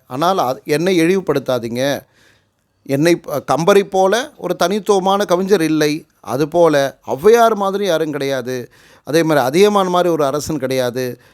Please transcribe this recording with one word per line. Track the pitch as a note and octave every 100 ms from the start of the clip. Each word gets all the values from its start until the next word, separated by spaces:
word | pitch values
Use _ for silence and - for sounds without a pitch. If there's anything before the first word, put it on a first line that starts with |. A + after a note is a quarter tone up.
| _
ஆனால் | B2+ E3+ F#3+
அது, | B2+ C3+ -
என்னை | D3 F3+ F3+
இழிவுபடுத்தாதீங்க. | E3 F#3+ F3 C#3+ C3+ B2 A2+ A#2+ C#3 B2 - _ _ _ _ _ _ _
என்னை | - C#3 E3 E3+
ப-, | - C#3+ -
கம்பரை | C3+ E3+ G3+
போல | G3 F#3+ F#3+ A3 D4 -
ஒரு | C3+ C3+
தனித்துவமான | F3 G#3 F#3+ G3 F#3+ G3 G3+
கவிஞர் | F3 F#3+ G#3
இல்லை, | D#3+ D#3 D3+ D#3 - _
அதுபோல | - B2 D3 F3 E3 D3 C3+ - -
ஔவையார் | C3 F3 A#3 A3+ G#3
மாதிரி | G3 G3 G3+
யாரும் | D#3+ D#3+
கிடையாது, | C#3 C#3 C3 B2 B2+ A2+ _ _ _
அதே | - D#3+
மாதிரி | D#3+ D3 B2+
அதியமான் | D#3+ G#3 G3+ F#3
மாதிரி | F3+ F3
ஒரு | D#3+ C#3
அரசன் | C#3+ C3+ D#3
கிடையாது, | C3 C3 B2 B2 B2 B2 _